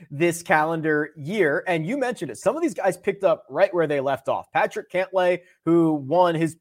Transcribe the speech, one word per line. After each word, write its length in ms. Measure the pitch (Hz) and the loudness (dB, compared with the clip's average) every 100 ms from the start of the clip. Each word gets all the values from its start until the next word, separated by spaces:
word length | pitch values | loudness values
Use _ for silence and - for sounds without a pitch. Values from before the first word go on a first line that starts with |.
| 175 | -12
this 320 | 143 170 170 | -2 -2 -2
calendar 720 | - 156 156 165 156 151 151 160 | 2 2 2 0 0 0 -2 -6
year. 460 | 143 214 160 156 185 | -6 0 2 0 -2
And 180 | 170 | -4
you 140 | 156 277 | -2 -4
mentioned 320 | 247 240 151 | -4 -4 -8
it. 80 | 107 | -4
Some 180 | 190 285 | -2 0
of 60 | |
these 140 | 339 196 | -2 -2
guys 200 | 196 - | -2 -2
picked 280 | - 190 | -4 -2
up 200 | 185 156 - | 0 0 -4
right 240 | 139 196 | 0 2
where 140 | 175 160 | 2 0
they 120 | 143 | 0
left 300 | 135 131 - | -2 -4 -2
off. 220 | 107 - | -4 -4
Patrick 400 | 156 214 220 - | -2 -2 -4 -6
Cantlay, 500 | 180 185 185 180 175 - _ | -4 -2 0 2 0 -4 _
who 300 | - 170 165 | 0 2 4
won 420 | 156 131 170 180 160 | 0 0 2 2 2
his 220 | 160 165 | -2 -6